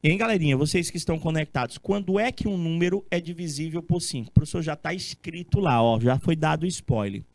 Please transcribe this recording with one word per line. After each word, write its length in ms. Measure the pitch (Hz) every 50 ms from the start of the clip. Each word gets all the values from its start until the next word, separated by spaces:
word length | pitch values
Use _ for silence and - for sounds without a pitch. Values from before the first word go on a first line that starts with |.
| -
Hein, 140 | 151 170
galerinha, 400 | 196 226 226 220 190 160 147 139
vocês 340 | 131 147 151 - 180 170 170
que 60 | -
estão 200 | 180 - - 165
conectados, 600 | 160 - 160 160 160 156 - - 135 123 123 -
quando 420 | - _ - 202 202 196 175 190 202
é 100 | 220 254
que 160 | 254 - -
um 120 | 214 196
número 480 | 180 170 165 165 170 175 180 185 202 - -
é 120 | - 175
divisível 600 | 170 160 175 165 180 165 143 139 156 160 156 170
por 200 | 165 - 170 175
cinco? 300 | 170 - - 131 110 - _
Professor, 280 | - 156 - - 175
já 140 | 160 156 147
tá 180 | - - - 170
escrito 680 | 190 - - - _ - 156 160 170 175 - - 208
lá, 200 | 196 165 127 117
ó, 160 | 113 117 113
já 220 | 113 117 120 127 127
foi 160 | - 170 165
dado 280 | 156 156 156 156 156 165
o 40 |
spoiler. 560 | 180 175 - - - 127 110 104 101 98 104 - _